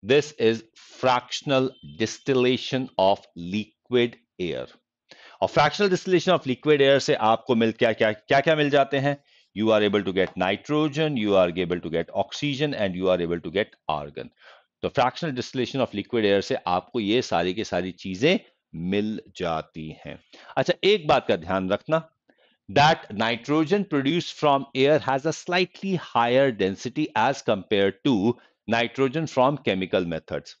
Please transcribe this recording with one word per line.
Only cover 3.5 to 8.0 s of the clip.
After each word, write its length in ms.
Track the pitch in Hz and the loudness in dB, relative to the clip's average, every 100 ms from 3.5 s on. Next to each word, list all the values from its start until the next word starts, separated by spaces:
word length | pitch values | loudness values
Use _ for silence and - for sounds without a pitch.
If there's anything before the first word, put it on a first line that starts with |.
| 101 104 _ _ 123 120 - _ _ | -6 -6 _ _ 0 0 -4 _ _
air। 260 | 90 65 64 _ _ _ _ - - - | -6 -6 -10 _ _ _ _ -20 -20 -4
और 80 | - | -2
fractional 400 | - 147 - 202 | 2 2 2 0
distillation 500 | 180 - 180 170 170 | 0 0 0 2 0
of 80 | - | 0
liquid 340 | 123 151 151 | -4 2 4
air 200 | 139 139 | 6 4
से 140 | - | 4
आपको 400 | 147 110 113 - | 0 2 2 2
मिल, 180 | 120 113 | 2 2
क्या, 200 | 107 120 | 2 0
क्या, 200 | 110 | 2